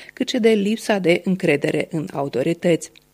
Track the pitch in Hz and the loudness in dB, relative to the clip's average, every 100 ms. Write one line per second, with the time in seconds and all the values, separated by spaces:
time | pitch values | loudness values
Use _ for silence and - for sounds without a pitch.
0 | - - 254 254 226 220 196 220 - 202 | -8 -8 -4 2 4 4 2 -2 0 0
1 | 170 175 190 180 165 143 156 151 - 160 | 2 2 0 0 0 0 0 -2 -4 -6
2 | - - 143 - 151 170 175 160 - _ | -6 -6 -4 -2 -2 0 0 0 -2 _
3 | _ | _